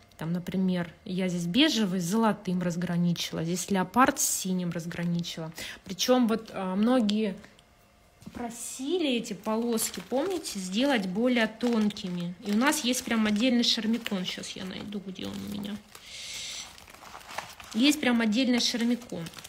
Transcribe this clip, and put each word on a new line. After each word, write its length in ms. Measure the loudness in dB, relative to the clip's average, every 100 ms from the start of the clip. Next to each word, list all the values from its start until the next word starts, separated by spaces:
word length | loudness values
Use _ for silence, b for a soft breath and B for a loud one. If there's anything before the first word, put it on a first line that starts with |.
| -20 -8
Там, 120 | -4
например, 640 | -2 -2 0 2 2 -2 -8 -6
я 220 | -2 0
здесь 200 | 0 0
бежевый 540 | 4 4 4 2 0
с 20 |
золотым 580 | 0 2 4 2 -2 -2
разграничила, 840 | 0 -2 0 2 2 2 -2 -4
здесь 280 | -2 -2 0
леопард 480 | 0 2 4 4 4
с 220 | 0 0
синим 280 | -2 -2 -2
разграничила. 840 | -4 -6 -4 -2 -2 -2 -8 -10 B B B -12
Причём 420 | -2 4 4 4
вот, 240 | 0 -4
а, 220 | -6 -2 2
многие 600 | 4 4 4 2 -2 -4 -12 -20 _ _ _ _ _ _ -16
просили 760 | -10 -10 -8 -10 -8 -2 0 2
эти 240 | 0 -2
полоски, 680 | -6 -2 0 0 0 -2 -6 -4
помните, 500 | 0 0 -2 -4 -8
сделать 480 | -4 0 2 2 0
более 400 | 0 2 4 2
тонкими. 840 | 0 0 4 2 0 -4 -4 -6 -6 0
И 60 |
у 60 | 4
нас 260 | 4 2
есть 200 | 0 -2
прям 220 | 0 2 2
отдельный 380 | 4 4 4
шармикон. 600 | 4 2 0 -2 -2 -4 -4
Щас 260 | -6 -8
я 140 | -10 -10
найду, 360 | -8 -8 -10 -10
где 200 | -10 -10
он 80 | -8 -8
у 40 |
меня. 220 | -8 -6 -8 -12 B B B B B B B B -18 -20 -20 -18 -18 -12 -10 -10 -14 -6
Есть 280 | 4 4 4
прям 200 | 2 4
отдельный 380 | 4 2 2 2
шармикон. 640 | 0 0 0 0 -4 -8 -8 -12